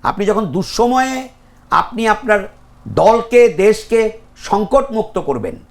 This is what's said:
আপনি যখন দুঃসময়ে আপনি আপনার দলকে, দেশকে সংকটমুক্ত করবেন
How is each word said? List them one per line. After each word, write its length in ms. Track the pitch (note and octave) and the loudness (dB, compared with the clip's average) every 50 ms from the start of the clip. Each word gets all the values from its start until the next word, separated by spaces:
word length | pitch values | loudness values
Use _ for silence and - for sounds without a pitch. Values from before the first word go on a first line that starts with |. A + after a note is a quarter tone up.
| - | -4
আপনি 220 | A#2+ - - G#3 | -4 -4 -2 -2
যখন 200 | G3 G#3 G#3 A3 | 0 0 0 -2
দুঃসময়ে 680 | E3+ C3 F#3 F#3+ - - - A#3 A#3+ B3+ B3+ C4 C4 C4 B3+ C4 B3+ - _ _ _ _ - _ _ | -2 -4 -4 -6 -4 -2 0 0 2 2 0 0 -2 -4 -8 -10 -12 -18 _ _ _ _ -20 _ _
আপনি 360 | - E3 - - B3 A3 A3+ | -2 -2 -2 -2 -6 -4 0
আপনার 320 | A3 G#3 - - E3 G#3+ G3+ F#3+ - - - - - - - - | 0 0 0 0 0 0 0 0 -6 -16 -20 -20 -20 -20 -20 -16
দলকে, 640 | A2 G#2 - D#3+ G3+ A3+ A#3 - - A#3+ A#3+ A#3+ A3+ | -6 -2 4 4 4 4 4 0 2 4 6 6 6
দেশকে 720 | E3 D3+ F#3+ G#3+ G#3+ G#3+ - - A3+ A3+ A3 G#3+ G#3+ - - - _ | 4 2 2 2 2 2 -2 -2 0 0 0 0 -4 -10 -20 -20 _
সংকটমুক্ত 800 | - - - - G3+ G#3+ F#3 B3+ C4+ B3 - A3+ A3 G#3 - - F#3+ | -18 -6 -4 -2 -2 0 2 2 0 0 0 -4 -6 -6 -4 -6 -6
করবেন 360 | D#3 C#3+ C3 A#2+ G2+ F2 - - - _ | -4 -4 -6 -4 -6 -8 -10 -12 -20 _